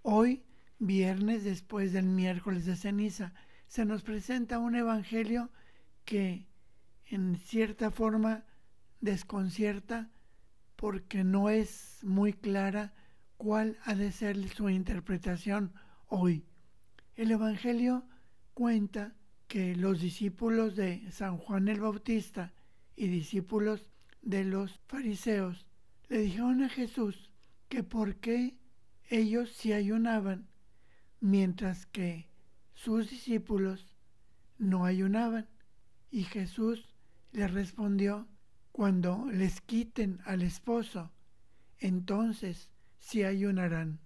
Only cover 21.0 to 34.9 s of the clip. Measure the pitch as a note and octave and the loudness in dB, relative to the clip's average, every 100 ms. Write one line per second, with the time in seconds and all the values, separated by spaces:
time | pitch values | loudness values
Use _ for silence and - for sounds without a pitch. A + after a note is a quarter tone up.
21 | G3 - G3 F3 - G3 G3 G#3+ G#3+ G#3 | -8 -6 -4 -6 -2 2 2 2 -2 -4
22 | - A3+ G#3 - F3 - - - - - | -2 -2 -2 -8 -10 -12 -20 -20 -20 -4
23 | G3 F3+ D#3 G3 F#3 G#3+ G#3 G#3 - - | -2 -2 -2 -4 -2 0 0 -2 -8 -20
24 | - - A#3+ G3 F#3+ F#3+ G3 - - C4+ | -20 -12 -4 -2 0 -2 -4 -8 -10 -6
25 | B3 G3+ - G#3 F#3 F3+ - - - - | -4 -2 0 0 0 -6 -14 -20 -20 -20
26 | - A#3+ G#3+ F#3 B3 B3+ C4+ - A#3+ A#3 | -4 0 0 0 2 4 2 0 -4 0
27 | G#3+ F#3+ - - - - - C4 F3+ A3 | -2 -2 -14 -20 -20 -20 -8 -6 -4 -2
28 | G#3 G3 A#3 A#3+ B3 - - - - - | -2 -2 -2 0 0 -4 -20 -20 -20 -20
29 | - A#3 A3 A3+ A#3 - A3 G#3 G3+ A3 | -2 2 2 2 -2 -4 0 0 2 2
30 | A3+ A3 G3 F#3 - - - - - - | 2 2 0 -4 -8 -20 -20 -20 -20 -20
31 | - - G3+ G3 F#3+ F3+ G3 F3+ - - | -20 -2 4 6 6 2 -4 -4 -8 -4
32 | F3+ E3 E3+ - - - - - - A3 | -4 -4 -12 -20 -20 -20 -20 -10 -2 0
33 | G#3+ B3+ - A3 - G#3 F#3+ F#3+ - - | 0 -6 -2 -2 0 0 0 -2 -12 -20
34 | - - - - - - G3+ F#3 F3 | -20 -20 -20 -20 -20 -2 2 4 4